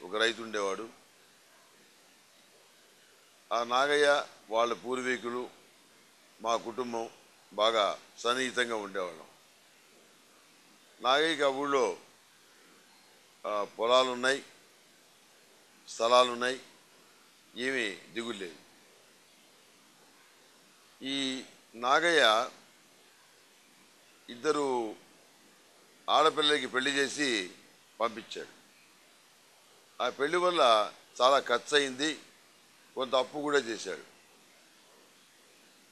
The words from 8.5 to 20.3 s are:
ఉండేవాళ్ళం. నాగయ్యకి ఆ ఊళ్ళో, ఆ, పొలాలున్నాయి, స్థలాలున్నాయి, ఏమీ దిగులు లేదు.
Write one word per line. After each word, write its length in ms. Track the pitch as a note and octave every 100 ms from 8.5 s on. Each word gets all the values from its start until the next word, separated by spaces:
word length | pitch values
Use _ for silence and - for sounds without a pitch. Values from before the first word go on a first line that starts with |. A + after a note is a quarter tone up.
| A#2 A#2+ A2+
ఉండేవాళ్ళం. 500 | G2+ G2 F2+ E2 D2+ - _ _ _ _ _ - - - _ - - - - - - -
నాగయ్యకి 420 | A#2+ C#3 D#3+ D3+
ఆ 40 | C#3+
ఊళ్ళో, 500 | C3+ C#3+ C#3 A2 E2 - _ _ _ - - - - - - - - - - -
ఆ, 200 | G#2 G2 -
పొలాలున్నాయి, 640 | A2+ B2+ C3 B2 B2+ C#3 - - - _ _ _ _ _ _ - - - - - -
స్థలాలున్నాయి, 720 | - A2+ B2 B2+ A#2+ B2 C3 - - - - - - - _ _ G#2+
ఏమీ 320 | B2+ C3+ G#2+ F2 -
దిగులు 240 | G2 A#2 G#2
లేదు. 180 | F2+ D2+ - - - - - - _ - - - - - - - - - -